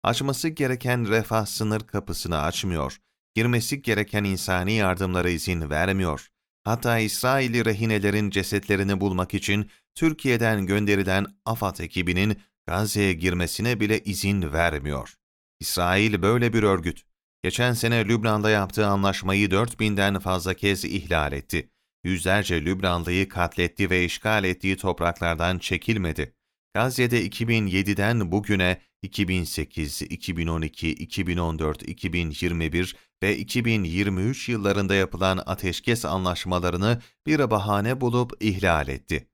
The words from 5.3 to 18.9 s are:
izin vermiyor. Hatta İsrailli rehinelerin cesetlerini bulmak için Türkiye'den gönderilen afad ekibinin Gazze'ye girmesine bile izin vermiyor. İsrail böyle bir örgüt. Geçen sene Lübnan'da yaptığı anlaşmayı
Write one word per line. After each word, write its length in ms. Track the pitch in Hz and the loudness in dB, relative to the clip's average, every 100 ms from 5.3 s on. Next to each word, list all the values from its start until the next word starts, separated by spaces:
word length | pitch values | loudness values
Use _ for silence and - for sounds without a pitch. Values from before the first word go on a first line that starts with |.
izin 400 | 85 - 87 76 | 0 -2 -2 -2
vermiyor. 580 | 76 92 98 90 69 - _ _ _ | 0 2 2 0 -2 -10 _ _ _
Hatta 340 | 104 117 120 117 | -4 -2 0 0
İsrailli 680 | 110 - 127 135 127 117 | 0 -2 0 0 2 2
rehinelerin 680 | 113 104 113 107 101 104 104 | 0 0 0 2 2 2 0
cesetlerini 680 | 98 92 101 - 98 98 98 | -2 -2 -4 0 0 2 2
bulmak 340 | 98 92 90 | 0 0 -2
için 360 | 101 - 101 104 _ _ | -4 -2 -2 -2 _ _
Türkiye'den 720 | - 160 156 135 117 117 107 95 | -2 0 0 0 2 2 0 0
gönderilen 600 | 101 104 101 98 95 101 _ | 0 4 2 2 0 -2 _
afad 340 | - 117 101 - | -6 -2 -4 -4
ekibinin 600 | 87 - 87 90 104 101 _ _ - | -6 -2 0 2 0 -2 _ _ -4
Gazze'ye 460 | 87 107 104 98 | -2 0 2 2
girmesine 680 | 82 90 87 87 - 113 113 | 2 0 0 -2 -2 -2 0
bile 240 | 104 110 | 0 0
izin 480 | - 95 98 101 80 | -2 -2 0 0 0
vermiyor. 600 | 78 85 76 73 69 58 - _ _ _ _ | 2 2 0 -4 -6 -8 -18 _ _ _ _
İsrail 600 | - - 87 95 110 104 | -6 0 2 4 2 2
böyle 300 | 95 120 120 | 2 2 2
bir 100 | 110 | 4
örgüt. 400 | 104 95 82 - _ _ _ _ | 4 2 -2 -6 _ _ _ _
Geçen 300 | - - 123 | -4 0 0
sene 360 | 117 117 117 104 | 2 2 2 2
Lübnan'da 420 | 113 110 107 107 | 2 2 2 4
yaptığı 360 | 107 95 - | 4 2 0
anlaşmayı 640 | 104 | 2